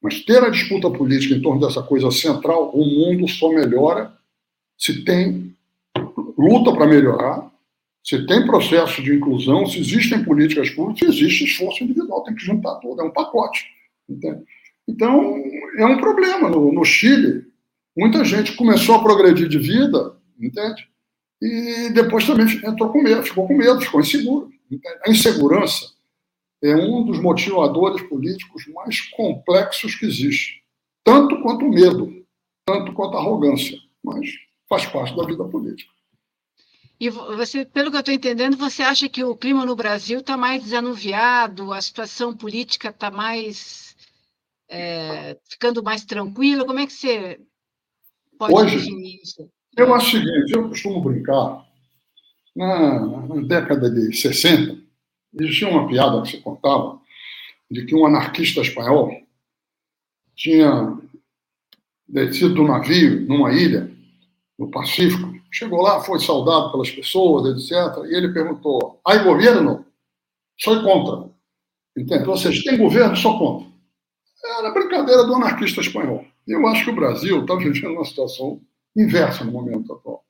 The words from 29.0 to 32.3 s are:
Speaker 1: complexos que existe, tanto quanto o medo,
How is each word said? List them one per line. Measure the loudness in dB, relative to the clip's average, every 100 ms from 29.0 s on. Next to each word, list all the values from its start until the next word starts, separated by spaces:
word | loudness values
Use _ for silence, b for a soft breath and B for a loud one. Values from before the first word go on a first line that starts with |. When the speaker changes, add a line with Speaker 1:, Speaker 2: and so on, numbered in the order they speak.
Speaker 1:
complexos | -10 -6 -4 -4 0 2 2 -6 -10 -6
que | -6
existe, | -2 -2 -2 -6 -12 _ _ _ _
tanto | 6 6 6 0
quanto | -2 -2 0
o |
medo, | 6 6 6 -6 -10 -20